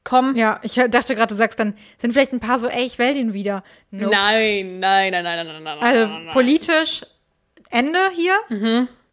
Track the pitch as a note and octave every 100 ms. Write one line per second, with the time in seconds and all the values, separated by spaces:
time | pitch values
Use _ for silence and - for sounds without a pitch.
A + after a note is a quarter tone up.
0 | - B3+ C4 B3 A3 - A3 B3 B3 A#3
1 | A#3 A3 A3+ G#3 A3 - G#3 G3+ - _
2 | A#3+ B3 C#4 B3 A3 B3 A#3+ A#3+ A#3 -
3 | B3 C#4+ A3+ G3 G3+ G3 - _ _ G3
4 | G#3 G#3 G3+ A3 A3 G3+ F#3+ F#3 F#3+ G3
5 | F#3+ F3+ F3 E3+ E3 D#3 D#3 D3+ A#3+ A3+
6 | G#3+ G#3 - C4 B3 D#4+ E4+ D#4+ D#4 -
7 | - _ _ _ _ _ - A#3 C#4 F4
8 | F#4+ F4 F4 G4+ G#4+ G#3 A3+ A#3 B3 -
9 | _